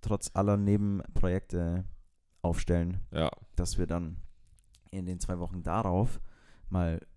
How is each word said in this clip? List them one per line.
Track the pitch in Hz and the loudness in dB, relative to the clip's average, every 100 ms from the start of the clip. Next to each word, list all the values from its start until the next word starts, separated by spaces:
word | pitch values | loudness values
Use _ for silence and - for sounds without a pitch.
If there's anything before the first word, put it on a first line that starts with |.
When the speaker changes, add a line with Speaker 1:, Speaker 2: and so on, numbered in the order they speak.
Speaker 1:
trotz | - 101 - | -2 -4 -2
aller | - 101 101 | 0 2 4
Nebenprojekte | 101 101 101 98 - - 92 90 - 87 85 85 92 - - _ _ _ | 4 4 2 -2 -2 4 4 4 -2 -2 0 -2 -4 -10 -18 _ _ _
aufstellen. | 87 85 - 87 85 92 - | 0 0 2 2 2 -2 -4
Speaker 2:
Ja. | - 80 - - - | 0 0 -2 -10 -4
Speaker 1:
Dass | 87 - | -2 0
wir | 87 | 0
dann | 85 85 87 - - - - - - - | -2 -4 -8 -12 -16 -20 -20 -20 -20 -14
in | 95 90 | -8 -6
den | 90 | -6
zwei | - 90 | -4 -4
Wochen | 85 90 | -4 -6
darauf | 82 92 104 90 123 - - - - - - | -2 0 2 2 2 0 -6 -12 -20 -18 -4
mal | 92 85 82 - | 0 0 -2 -6